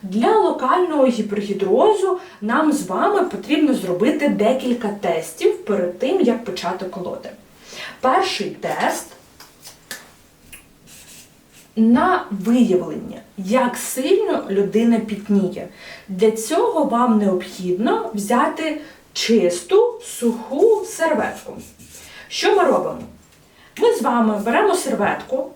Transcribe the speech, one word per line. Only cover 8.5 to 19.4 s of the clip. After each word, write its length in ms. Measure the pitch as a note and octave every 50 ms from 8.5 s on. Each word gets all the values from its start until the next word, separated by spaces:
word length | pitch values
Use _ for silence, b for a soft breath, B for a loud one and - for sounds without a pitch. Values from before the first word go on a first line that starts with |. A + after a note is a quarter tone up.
тест 560 | D3+ - - E3 - - A#3+ A3 - - - - - - - - - _ - - _ _ - - - - _ _ - - - - - _ _ - _ _ _ - - - - _ _ _ _ - - - - - - - - - _ _ _ _ _ - - - _
на 480 | - A3+ A3+ A#3+ C#4 E4 F#4 F#4 F4+ - -
виявлення, 920 | G#3 F#3 F3+ A3 A#3+ B3+ A#3 F#3+ F#3 F3 E3 D#3+ D3+ - - - - - - - -
як 400 | - F#3+ F#3 A3 B3+ A#3+ A#3 -
сильно 680 | - - - - B3+ C4+ D#4+ F#4+ G#4 G#4+ F#4+ D4+ - - -
людина 480 | G3 G3 G3 F3+ - G#3+ A#3 A#3 A#3 G#3+
пітніє. 680 | G3+ - G#3+ - - - G3+ G3 F3+ - - - - - B B B B B B B B
Для 220 | G3 F3+ G#3+ A3
цього 540 | A3 - - - D#4 F4 A#4 A4+ G4 D#4+ -
вам 340 | - A3 A#3 A#3+ A#3+ A3 G#3+
необхідно 920 | G3+ G3 F#3 F3+ - - - - F#3 F3+ F3+ F#3 A3 C4+ G#4+ A4+ - - -
взяти 680 | G#3 G3 - A#3 B3 D4+ D#4+ D#4 - D#4+ D#4 D4 B B B B B B _ _
чисту, 880 | - - - A3+ A3